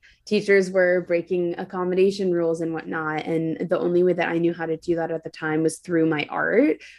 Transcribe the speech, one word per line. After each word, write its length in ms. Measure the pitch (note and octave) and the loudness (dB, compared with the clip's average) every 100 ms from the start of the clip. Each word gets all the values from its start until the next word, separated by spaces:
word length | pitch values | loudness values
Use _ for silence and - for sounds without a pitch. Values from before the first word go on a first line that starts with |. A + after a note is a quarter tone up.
| _ _ - | _ _ -2
teachers 440 | G#3 G3+ G3 F#3 | -2 4 4 4
were 360 | F#3+ F3+ F3+ F3+ | 2 4 2 2
breaking 500 | E3+ E3+ F3+ F3 E3+ | -2 0 -2 -2 -4
accommodation 760 | F#3 F#3 F3+ F#3 G3 G3+ F#3+ | -8 -6 -2 2 2 2 0
rules 280 | E3+ E3 E3 | 0 0 -2
and 120 | E3 | -4
whatnot, 520 | D#3+ F3+ E3 D#3 D#3 - | -6 -6 -6 -4 -4 -2
and 440 | E3 E3 D#3+ F3 | -2 -2 -4 -2
the 100 | F3 | -2
only 240 | F3 F3 | 0 2
way 100 | F3+ | 2
that 160 | F3 E3+ | 2 0
I 80 | E3+ | 0
knew 160 | E3+ | 0
how 120 | E3+ E3 | -2 -4
to 120 | D#3+ | -6
do 180 | - E3+ | -2 -2
that 140 | E3 | -2
at 120 | E3 | -6
the 60 | D#3+ | -8
time 340 | - D#3 D#3 | -8 -2 0
was 160 | D#3+ - | 0 -2
through 280 | - E3+ D#3+ | -2 0 2
my 200 | D3+ - | 0 -2
art. 520 | - D#3 F#3+ D4+ - - | -2 0 2 2 0 -8